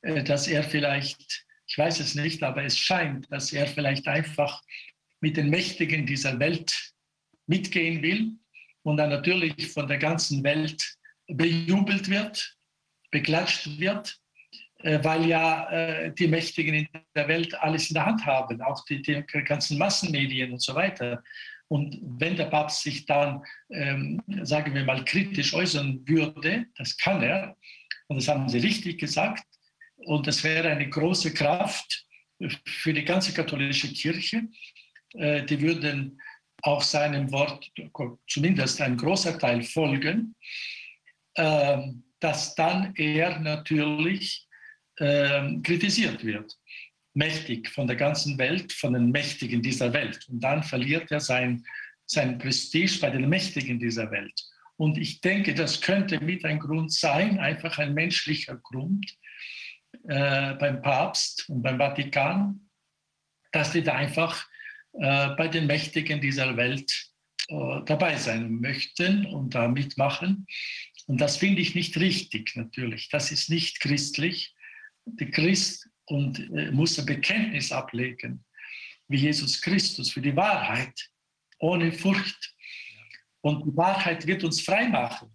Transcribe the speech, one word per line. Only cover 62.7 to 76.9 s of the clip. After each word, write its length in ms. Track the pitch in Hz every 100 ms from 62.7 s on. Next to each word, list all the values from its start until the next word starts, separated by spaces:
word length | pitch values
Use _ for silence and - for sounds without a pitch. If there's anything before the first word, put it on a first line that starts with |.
| _ _ _ _ _ _ _ _
dass 200 | 156 147
die 100 | 175
da 120 | 156
einfach, 520 | 131 143 - 170 - - - - - _ -
äh, 360 | 135 139 139 139
bei 120 | 160
den 180 | 160 151
Mächtigen 540 | 147 - 165 151 147
dieser 360 | 139 135 131 117
Welt, 540 | 123 135 - - - _ _ _ -
äh, 340 | 151 131 139
dabei 320 | - 151 180 147
sein 440 | 123 113 113 113
möchten 680 | 120 135 - - 180 202 202
und 280 | 147 131
da 140 | 123 117
mitmachen. 800 | 131 139 - 139 - 180 196 - - - - - - -
Und 140 | 127
das 160 | 147 -
finde 240 | 196 190
ich 140 | -
nicht 240 | 180 160 -
richtig, 580 | 185 - - 113 110 -
natürlich. 540 | 110 - 123 107 -
Das 200 | 151 143
ist 200 | 147 -
nicht 300 | 165 165 -
christlich. 760 | 143 143 143 - 165 175 - _ - - - _
Der 260 | - - -
Christ 580 | - 160 196 - - - _ -
und, 320 | 143 143 - -
äh, 200 | 151 151
muss 280 | 135 165